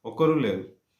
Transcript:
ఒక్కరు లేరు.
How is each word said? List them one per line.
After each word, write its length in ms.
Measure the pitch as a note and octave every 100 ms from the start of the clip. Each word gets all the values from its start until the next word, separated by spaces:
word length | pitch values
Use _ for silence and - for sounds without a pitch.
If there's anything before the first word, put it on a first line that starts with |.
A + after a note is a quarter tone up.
ఒక్కరు 280 | - - D#3+
లేరు. 320 | D3+ A2+ F#2 F#2 - _ _